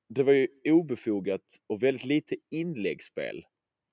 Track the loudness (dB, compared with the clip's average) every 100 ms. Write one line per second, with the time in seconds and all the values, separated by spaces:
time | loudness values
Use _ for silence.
0 | -8 0 4 4 4 _ 2 4 2 -4
1 | -2 -2 -2 -6 -6 -16 -8 -2 0 0
2 | 0 -2 -2 -8 _ -8 -6 -4 -4 -4
3 | -10 -10 -8 -10 -16 _ _ _ _